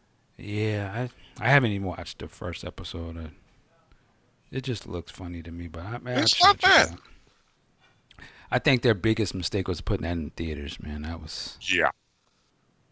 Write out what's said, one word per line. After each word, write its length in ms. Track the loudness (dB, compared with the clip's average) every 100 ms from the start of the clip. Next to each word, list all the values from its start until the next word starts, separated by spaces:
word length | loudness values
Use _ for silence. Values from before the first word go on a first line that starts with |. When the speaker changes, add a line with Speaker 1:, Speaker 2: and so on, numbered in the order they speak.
| _ _ _ -14
Speaker 1:
Yeah, 720 | -6 -2 0 0 -2 -4 -6 -8 -20 -4
I, 40 |
I 40 | 4
haven't 240 | 6 6
even 140 | 2 -2
watched 320 | -4 -8 -10
the 100 | -12
first 360 | -8 -8 -6
episode. 520 | -8 -8 -8 -8 -8 -8
Uh, 120 | -10 -12 _ _ _ _ _ _ _ _ _ _ _
it 120 | -8
just 240 | -6 -6 -6
looks 240 | -8 -8
funny 320 | -10 -8 -8
to 80 | -8
me, 180 | -10 -10
but 140 | -10
I, 160 | -8 -8 -4
I 40 | 0
Speaker 2:
It's 140 | 2 6
Speaker 1:
should 80 |
Speaker 2:
not 140 | 6 6
Speaker 1:
check 120 | 6
it 180 | 6 6
Speaker 2:
bad. 20 |
Speaker 1:
out. 80 | 0 -16 -20 _ _ _ _ _ _ _ _ _ -20 -20 -20 -2
I 80 | 2
think 240 | 4 6
their 120 | 6
biggest 400 | 4 4 2 2
mistake 340 | -2 -2 0 0
was 120 | 0
putting 240 | 0 0
that 80 | 0
in 180 | -2 -4
theaters, 500 | -4 -4 -4 -6 -8
man. 220 | -8 -6
That 180 | -6 -8
was 380 | -8 -10 -10 -8
Speaker 2:
Yeah. 300 | -2 2 2 0 _ _ _ _ _ _ _ _ _